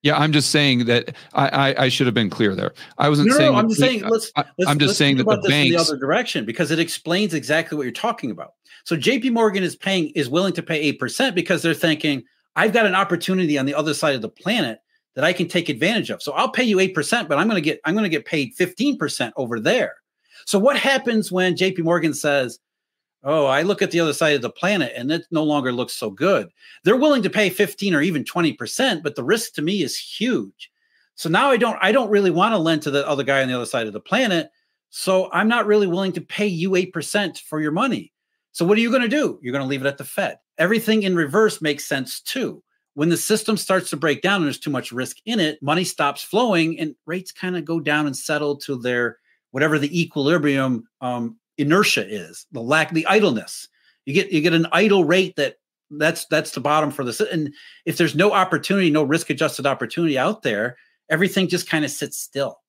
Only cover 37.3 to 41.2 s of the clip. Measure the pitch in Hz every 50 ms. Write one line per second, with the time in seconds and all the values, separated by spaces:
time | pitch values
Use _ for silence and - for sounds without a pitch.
37.3 | 147 - - - 156 156 151 151 151 185 240 262 190 113 85 - _ _ _ _
38.3 | _ _ _ _ _ - 170 175 208 220 233 233 233 262 240 226 254 302 285 180
39.3 | - - - 123 123 139 135 131 139 135 131 139 139 - 139 - - - 190 120
40.3 | 80 _ _ _ _ - 160 180 220 226 220 220 220 220 196 190 185 170